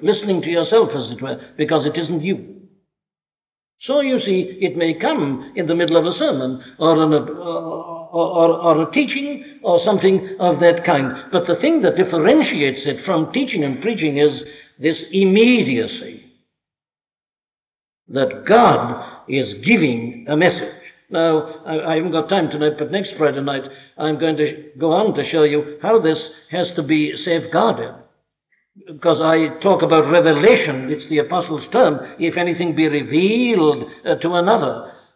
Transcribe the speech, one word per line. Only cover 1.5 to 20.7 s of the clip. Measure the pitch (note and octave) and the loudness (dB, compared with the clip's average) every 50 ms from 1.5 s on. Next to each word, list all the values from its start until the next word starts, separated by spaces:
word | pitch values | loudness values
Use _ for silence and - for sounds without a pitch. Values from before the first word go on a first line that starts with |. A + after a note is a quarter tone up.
| - - | -6 -4
because | D3+ - D#3+ D3+ C#3 | -2 0 0 0 0
it | D3 C#3 E3 | 0 -4 -4
isn't | E3+ D#3 F3 D#3 | -4 -4 -4 -4
you. | D3 F#3+ F#3 - - - - - - - _ _ _ _ _ _ _ _ _ _ _ _ _ _ _ _ _ _ _ _ _ _ | -2 -4 -4 -4 -6 -14 -20 -20 -20 -20 _ _ _ _ _ _ _ _ _ _ _ _ _ _ _ _ _ _ _ _ _ _
So | - - C4+ D4 | -6 -2 0 0
you | C#4 C4 B3+ A3 | 2 2 0 -2
see, | - G3+ F#3+ F#3 F3 - - - | 0 0 0 0 0 -2 -6 -4
it | G3 E3+ C3+ | -4 -4 -2
may | E3 E3+ E3 D#3+ D#3+ | 0 -2 -2 -2 -2
come | A3 C#4+ D#4+ B3 D3+ C#3 C3+ B2+ - - - | -2 -2 0 0 -2 -2 -4 -6 -8 -10 -8
in | G3+ E3+ D3+ | -6 -2 0
the | E3 | 0
middle | E3+ E3+ D3+ E3 | 0 2 4 4
of | E3 D#3 | 2 2
a | F3+ F#3 - | 2 -2 -2
sermon | D#4 D4+ D3+ C3 C3 C3 C3 B2+ - - - - | -2 -2 -2 -2 -4 -6 -6 -8 -12 -14 -6 0
or | D#3 E3 E3 D#3 | 2 4 4 4
an, | D#3+ D#3 D3+ | 4 4 2
uh, | D3 | 2
or, | B2 - D3+ E3+ F3 E3+ E3 - E3 E3 D#3 E3 E3+ E3+ E3 E3 - - | 0 -2 -10 -10 -8 -8 -8 -8 -8 -8 -10 -10 -12 -12 -14 -16 -12 -6
or, | F3+ E3+ E3 - - E3+ E3 E3+ E3 E3 | -2 -2 -2 0 2 2 4 4 4 2
or | E3+ E3+ D#3 D#3 D#3+ | 2 2 2 2 0
a | D#3 | -2
teaching | - C#4 D4 - - C#4 C#4 C#4+ C#4+ - - - - - - | 0 0 0 0 -2 -6 -8 -8 -10 -12 -14 -18 -18 -8 -2
or | G#3 F3 E3+ E3+ | 2 2 2 2
something | A3 G3+ F#3 F3+ F#3+ F#3+ F#3 - - - - | 2 0 2 4 4 2 2 0 -4 -6 -2
of | F#3 F3+ D#3 C#3 | 0 0 2 4
that | F3 E3+ E3+ E3+ - | 4 4 4 4 2
kind. | E3+ D#3+ C#3 C3+ B2+ C3 - - - | 0 0 0 0 -2 -6 -10 -8 -4
But | - F3+ - - | -2 -2 0 0
the | E3+ - | -2 0
thing | - D#4 E4 D4+ G3+ | 2 2 2 2 2
that | F3 - | 2 2
differentiates | - F#3 - E3+ E3 D#3 G#3 C#4+ D#4 C#4 - - D3+ C#3+ C3+ C3 - - | 2 0 0 0 0 4 4 4 4 4 2 0 -2 -2 -2 -2 -4 -6
it | D3 C3 - - | -6 -6 -6 -4
from | - C3 D3+ D#3 - | -4 -2 -2 -2 -2
teaching | - C4 C#4+ - - F3+ D3 | -2 -4 -4 -4 -2 -4 -2
and | C#3 B2+ C3 | -2 -4 -4
preaching | - A3+ A#3 F3 D#3+ D3+ C#3 C#3 | -4 -4 -4 -2 -2 -2 2 4
is | D3 D3 C3 B2 - - - - - _ _ - | 2 2 2 0 -12 -16 -18 -20 -20 _ _ -4
this | C3 D#3+ D#3 - - - | -2 -2 -2 -2 -6 -4
immediacy, | F#3 G3 G3 F#3+ F#3+ G#3+ A#3 B3 B3+ A3+ D3+ C3 B2+ A2+ G#2 G#2 - - - - - - - _ _ _ _ _ _ _ _ _ _ _ _ _ _ _ _ _ _ _ _ _ _ _ _ _ _ _ _ _ _ _ _ _ _ _ _ - | 0 2 4 4 6 6 6 6 4 4 2 0 0 -2 -2 -4 -8 -12 -14 -16 -18 -18 -20 _ _ _ _ _ _ _ _ _ _ _ _ _ _ _ _ _ _ _ _ _ _ _ _ _ _ _ _ _ _ _ _ _ _ _ _ -8
that | - C3+ C3 - - - - | -4 -2 -2 -2 -2 -4 0
God | - G#3 A#3 A#3+ F#3 C#3 A#2+ B2 A#2+ - - - - - - - - | 4 6 6 6 6 4 2 0 -4 -8 -8 -12 -16 -20 -18 -10 -6
is | B2+ C#3 B2+ G2+ G2+ G2 A2 | -4 -4 -4 -4 -6 -6 0
giving | E3+ A3+ - D#3+ C3 A#2 A#2 A#2 A#2+ - - - - | 2 2 4 4 2 0 -2 -6 -8 -12 -12 -8 -4
a | D3 | 0
message. | D3+ F3+ F3 - - - - | 2 2 2 2 0 -8 -12